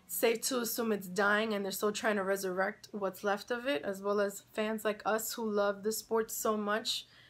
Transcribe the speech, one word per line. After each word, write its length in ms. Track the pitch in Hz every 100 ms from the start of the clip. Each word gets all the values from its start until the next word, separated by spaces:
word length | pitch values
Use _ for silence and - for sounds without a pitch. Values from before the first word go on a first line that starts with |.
| -
safe 340 | - 233 226
to 180 | - 254
assume 320 | 226 - 226
it's 160 | 208 190
dying, 460 | 180 202 208 226
and 120 | 208 196
they're 60 |
still 200 | 196 208
trying 260 | 208 240 208
to 60 |
resurrect 680 | 190 196 190 185 190 214 -
what's 320 | 214 196 190
left 280 | 202 202 -
of 140 | 240 247
it, 160 | 285
as 180 | - 190
well 180 | 196 202
as 240 | 202 196 -
fans 320 | - 214 220 214
like 160 | 208 196
us 280 | 220 220
who 160 | - 226
love 340 | 202 202 202
the 80 | 196
sport 400 | 220 - 226 220
so 240 | - 233 214
much. 520 | 208 208 247 - - - -